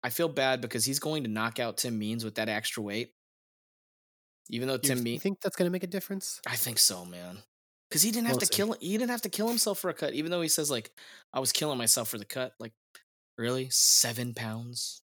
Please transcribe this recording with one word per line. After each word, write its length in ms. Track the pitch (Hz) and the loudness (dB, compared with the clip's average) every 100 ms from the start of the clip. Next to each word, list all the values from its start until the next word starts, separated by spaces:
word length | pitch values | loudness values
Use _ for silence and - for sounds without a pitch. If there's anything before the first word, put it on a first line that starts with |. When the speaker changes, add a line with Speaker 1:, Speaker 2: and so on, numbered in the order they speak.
Speaker 1:
I 80 | 123 | -4
feel 180 | - 170 | 0 0
bad 320 | 143 131 127 | 4 4 2
because 220 | 120 117 | 0 0
he's 140 | 110 135 | 0 0
going 240 | 156 156 | 0 -2
to 60 | 120 | -2
knock 300 | 107 113 117 | 0 -2 0
out 160 | 120 - | -2 -2
Tim 200 | 123 113 | -2 -2
Means 260 | 104 117 | -2 -4
with 120 | 110 104 | -4 -2
that 120 | 110 | -2
extra 340 | 107 110 - | -2 -4 -6
weight. 300 | 104 104 120 _ _ _ _ _ _ _ _ _ _ _ _ _ - | -4 -6 -6 _ _ _ _ _ _ _ _ _ _ _ _ _ -8
Even 180 | 117 131 | -4 -2
though 80 | |
Speaker 2:
You 40 | 135 | 0
Speaker 1:
Tim 160 | 139 127 | 2 2
Speaker 2:
th-, 80 | |
Speaker 1:
Me- 80 | 117 | 0
Speaker 2:
you 80 | 120 | -2
think 200 | 196 196 | -4 -2
that's 140 | 196 | -4
gonna 160 | - 175 | 0 0
make 140 | 180 | 0
a 20 | 180 | -4
difference? 540 | 190 - 196 - - | -8 -6 -8 -8 -8
Speaker 1:
I 120 | - 123 | -6 -4
think 220 | 131 113 | -2 4
so, 260 | - 90 | 4 4
man. 340 | 90 87 90 95 - _ _ _ _ | -10 -12 -12 -14 -18 _ _ _ _
'Cause 140 | 156 | 2
he 80 | 208 | 2
didn't 160 | 233 233 | 2 2
have 80 | |
Speaker 2:
We'll 60 | 127 | 2
Speaker 1:
to 60 | - | 2
Speaker 2:
see. 60 | |
Speaker 1:
kill, 180 | - 208 - | 2 0 -2
he 180 | 170 214 | -2 0
didn't 120 | 240 | 0
have 120 | 240 | -2
to 60 | 202 | -4
kill 180 | - 226 | 0 0
himself 300 | 240 - 196 | 2 2 0
for 120 | 180 | -2
a 40 | |
cut, 180 | 156 151 | -2 -2
even 180 | 131 160 | -2 -2
though 100 | 175 | 0
he 60 | 165 | 2
says, 220 | 156 147 | 2 2
like, 180 | 123 - - - - _ | 0 -4 -18 -20 -20 _
"I 60 | 127 | -2
was 140 | 131 | 0
killing 260 | - 151 131 | 2 0 2
myself 300 | 117 - 113 | 4 4 2
for 100 | 113 | -6
the 60 | |
cut." 300 | 101 135 127 _ | -6 -4 -6 _
Like, 140 | 113 _ _ - _ _ _ - | -14 _ _ -20 _ _ _ -4
really? 300 | 117 131 131 | 0 0 2
Seven 640 | - - - 120 117 123 | 4 8 6 4 0 -4
pounds? 680 | 117 113 113 120 123 - - _ | -4 -6 -6 -8 -8 -8 -10 _